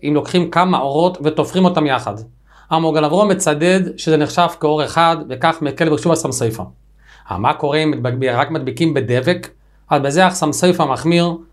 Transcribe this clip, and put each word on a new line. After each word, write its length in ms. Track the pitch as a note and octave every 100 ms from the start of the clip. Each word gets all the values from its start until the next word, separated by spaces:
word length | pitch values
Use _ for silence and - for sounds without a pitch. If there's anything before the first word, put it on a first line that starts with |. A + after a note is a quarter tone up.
אם 120 | C#3+
לוקחים 360 | D3 C#3+ F3+ E3+
כמה 280 | E3+ F#3 D#3+
אורות 400 | C3+ C#3+ F3+ F3+
ותופרים 420 | D3 D#3 C3+ F3+
אותם 220 | F#3 F3+ D3+
יחד? 280 | B2+ A2 G#2 A2+ - _ - -
המוגל 340 | D#3+ E3 D#3
אברום 240 | D3+ F3 G#3
מצדד 520 | F#3 E3 D3 E3+ F#3+ F3+ -
שזה 200 | - D#3
נחשב 300 | D3 - E3+ -
כאור 240 | D3+ D3+
אחד, 320 | C3+ E3 E3 E3 A#2
וכך 300 | B2 E3 D#3+
מקל 280 | C#3+ - D#3+
בחישוב 220 | D3+ E3+
הסמסייפה. 500 | D#3+ D3+ B2 A#2 A2 F#2 - _ _ _ - -
אה, 80 | F2+
מה 160 | A#2
קורה 240 | D3+ D3 D3+
אם 120 | D#3
מדבק-, 380 | C3 A#2+ B2 C3
רק 160 | A#2+ C#3+
מדביקים 440 | D#3 C3 B2 E3
בדבק? 540 | C#3 A2 B2 B2+ F3+ - _ _ _ -
אז 120 | D3+
בזה 240 | C#3 D3+ F#3
הסמסייפה 600 | F#3 D3+ D3 F3+ F3 D3
מחמיר, 460 | B2+ D#3+ E3+ E3+ E3 -